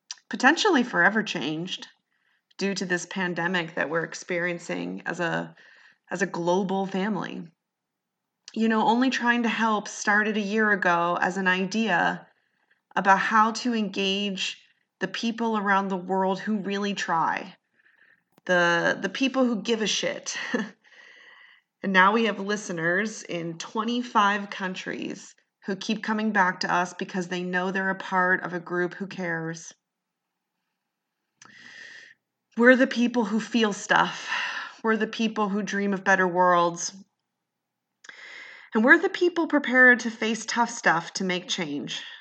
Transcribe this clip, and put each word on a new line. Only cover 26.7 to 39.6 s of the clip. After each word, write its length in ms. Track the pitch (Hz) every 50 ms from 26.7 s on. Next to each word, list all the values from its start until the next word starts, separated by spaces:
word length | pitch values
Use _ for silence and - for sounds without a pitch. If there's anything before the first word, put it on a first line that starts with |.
| 170
us 220 | 175 180 180 -
because 320 | - 190 - - 190 170
they 160 | 180 185 175 180
know 260 | 180 180 180 180 190
they're 220 | 190 196 190 190
a 40 | 185
part 480 | 190 - - 190 185 180 180 185 180 -
of 100 | 170 180
a 60 | 170
group 360 | 165 - 175 180 180 170 -
who 100 | - 196
cares. 680 | 190 - 196 185 170 165 165 160 160 165 165 - - - _ _ _ _ _ _ _ _ _ _ _ _ _ _ _ _ _ _ _ _ _ _ _ _ _ _ _ _ _ _ _ _ _ - - - - - - - - - - - - - - - _ _ _ _ _ _ _ -
We're 180 | 226 233 247 262
the 120 | 240 262
people 380 | 262 - 226 240 240 240 247 220
who 140 | 196 214 220
feel 340 | 220 - - 226 220 208 190
stuff. 540 | - - - 180 165 170 170 - - - - - - - - - - - - - - -
We're 140 | 220 220
the 80 | 202 214
people 440 | 220 - - 226 220 220 220 208 196
who 120 | 196 214
dream 320 | 196 185 202 202 202 202 196
of 100 | 185 -
better 240 | 202 190 185 185
worlds. 640 | 180 170 180 180 180 180 175 170 175 170 170 - - 196 190 - _ _ _ _ _ _ _ _ _ _ _ _ _ _ _ _ _ _ _ _ - - - - - - - - - - - - - -
And 100 | 220 220
we're 160 | 269 330 320
the 100 | 370 381
people 380 | - - 359 349 - 339 320
prepared 540 | 320 294 285